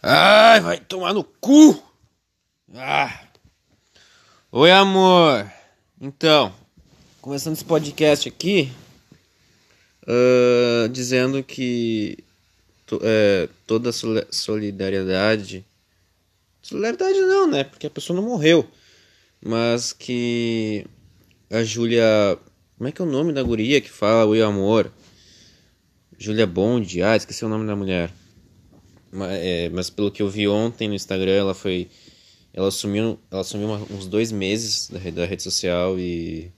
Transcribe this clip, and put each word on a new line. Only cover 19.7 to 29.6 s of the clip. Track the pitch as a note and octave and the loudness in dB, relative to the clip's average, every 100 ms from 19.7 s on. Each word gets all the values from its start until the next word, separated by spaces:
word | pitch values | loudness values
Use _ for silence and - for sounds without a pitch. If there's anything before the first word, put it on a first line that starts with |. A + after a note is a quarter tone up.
| A#2+ A#2+ | -2 -4
que | - - B2 A#2+ A#2+ A#2 A2+ A2 G#2+ - _ _ _ _ _ _ | -12 -8 -6 -4 -4 -4 -4 -4 -8 -10 _ _ _ _ _ _
a | A2 | -4
Júlia, | A2+ A2 A#2 A#2 A2+ G#2+ G2+ F2 _ _ _ _ | -4 -4 0 2 4 4 2 -2 _ _ _ _
como | B2 | -10
é | |
que | D#3 | -8
é | |
o | F3 | -4
nome | C3+ E3 | -2 -2
da | C#3 | -2
guria | B2 A2+ A2 C#3+ | -4 -2 0 0
que | - | -2
fala | - G#2 A2+ | -4 2 4
"Oi, | A2 A2 | 4 4
amor"? | A2 G2+ G2 A2+ F#2+ _ _ _ _ _ _ _ _ _ _ _ _ _ | 2 0 0 0 0 _ _ _ _ _ _ _ _ _ _ _ _ _
Júlia | G#2 G#2+ G#2+ | -6 0 0
Bond, | F2 G#2 B2 G2 F2 | 2 0 0 -2 -2
ah, | F#2+ A2 | 0 0
esqueci | - - | -2 -10
o | A2+ | -6
nome | A2 G#2+ | -6 -4
da | G2+ | -6
mulher. | G2 F2+ E2+ - _ _ _ _ _ _ _ _ _ | -4 -4 -4 -10 _ _ _ _ _ _ _ _ _
Ma-, | F#2+ F#2+ | -12 -8
é, | F#2+ F2+ F2 | -6 -6 -4